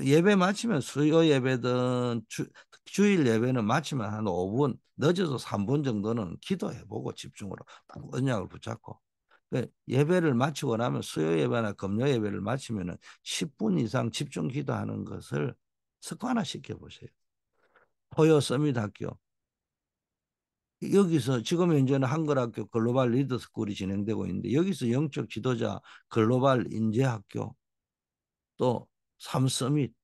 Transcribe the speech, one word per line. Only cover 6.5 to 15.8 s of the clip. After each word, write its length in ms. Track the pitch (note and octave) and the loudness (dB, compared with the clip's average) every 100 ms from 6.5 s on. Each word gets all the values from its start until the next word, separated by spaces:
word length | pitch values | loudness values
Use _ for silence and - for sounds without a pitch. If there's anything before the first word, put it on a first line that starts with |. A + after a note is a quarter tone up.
| F#3+ - A2+ - A2+ B2+ | -6 -6 -8 -10 -10 -8
집중으로 500 | - - - G2 - - - - | -10 -14 -14 -12 -12 -16 -20 -20
딱 160 | - B2 | -18 -10
언약을 360 | C3 C3+ A2 F#2 | -4 -2 -2 -6
붙잡고. 520 | A#2+ A#2 A#2 - - _ _ _ _ - | -12 -12 -12 -14 -20 _ _ _ _ -8
그 160 | C3+ A2+ _ - | -6 -6 _ -2
예배를 460 | B2+ D3 F3+ D#3+ | 0 2 2 2
마치고 420 | A#2+ D3 C#3+ C#3 A2+ | 2 0 -2 -2 -2
나면 260 | B2 C3 | -2 -4
수요 360 | - D#3+ D#3 E3 | -6 -4 0 0
예배나 340 | B2 A#2+ G#2+ | 0 -2 -4
금요 340 | G2+ G2 G#2+ C#3 | -6 -4 -2 0
예배를 320 | B2 G#2 G2 | 0 -2 -4
마치면은 560 | G2 C3+ - G#2+ F2+ D#2+ - - | -4 -6 -6 -6 -6 -10 -14 -18
십 340 | - - E3+ - | -10 -6 -6 -4
분 220 | G#3+ F3 | 0 0
이상 320 | A2+ B2+ A#2 | 0 -2 -2
집중 380 | - D3 - D#3 | -4 -6 -6 -6
기도하는 560 | C3+ B2+ A2 G#2+ G#2 | -4 -4 -4 -6 -8
것을 500 | G#2+ G2+ - C#3+ C#3+ - _ _ | -10 -12 -8 -6 -4 -8 _ _